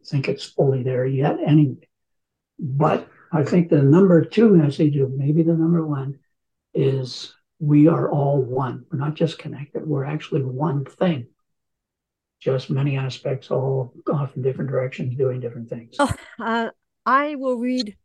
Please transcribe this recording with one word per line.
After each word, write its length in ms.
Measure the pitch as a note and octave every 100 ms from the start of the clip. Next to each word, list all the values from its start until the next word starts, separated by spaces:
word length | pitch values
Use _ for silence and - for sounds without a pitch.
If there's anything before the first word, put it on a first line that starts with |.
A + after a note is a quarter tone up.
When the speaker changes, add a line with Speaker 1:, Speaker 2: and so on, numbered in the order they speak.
| -
Speaker 1:
think 200 | C#3+ -
it's 200 | - -
fully 360 | - C#3 C3
there 220 | B2+ B2+
yet 320 | C3 C3+ D3 E4
anyway. 420 | C4 D3+ C#3+ B2 _ _ _ _ _ _ _ -
But 480 | D#3 C#3 D#3+ - - _ _
I 140 | D3+
think 240 | C#3+ F3+ E3
the 140 | D3+
number 420 | C#3 E3+ G3 E3
two 240 | - - A3+
message, 480 | F3+ C#3+ C3+ D3+ C#3+
or 120 | B2+
maybe 340 | C3+ C#3 D#3
the 100 | E3
number 340 | E3 D#3+ E3+ D#3
one, 340 | C#3 C3+ C3+ _ _ _ _ _
is 600 | - C3+ C3+ B2 - - _ _ -
we 280 | D3 D3 D3+
are 240 | C#3 -
all 300 | C#3+ C#3+ C#3+
one. 460 | A#2+ B2+ B2+ B2 -
We're 80 | C3
not 160 | D3+
just 240 | D3+ D#3+ -
connected. 480 | D#3+ - D3 - D#3
We're 200 | C#3 C3+
actually 360 | D3+ - D#3
one 440 | B2+ B2+ D3+ C#3 C3+
thing. 400 | - F#3 C#3+ A#2 _ _ _ _ _ _ _ _ _ _ _
Just 300 | C3+ C3+ -
many 260 | C#3 C#3+ C3+
aspects, 540 | C3 - C#3+ C3 -
all 420 | C3+ C3+ C3+ B2 - -
off 260 | D#3 C#3 -
in 60 |
different 280 | C3 C3 C3+
directions, 460 | C3 B2+ - B2+ B2+
doing 240 | B2+ B2+
different 280 | A#2+ A#2+ A2+
things. 280 | A#2+ A2+ -
Speaker 2:
Oh, 160 | C#4 - - -
uh, 320 | A3+ A3+ A3+ - _ _
I 300 | - C4+ D4
will 240 | D4 C4 A#3+
read 380 | B3 B3+ G#3+ -